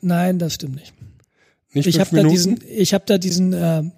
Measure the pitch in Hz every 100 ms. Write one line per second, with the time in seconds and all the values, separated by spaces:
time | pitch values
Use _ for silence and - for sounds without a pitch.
0 | 180 170 185 180 165 - 143 135 - _
1 | - _ _ _ _ _ _ 143 175 160
2 | 190 160 156 180 180 240 - 220 185 196
3 | - 196 185 180 185 175 170 160 160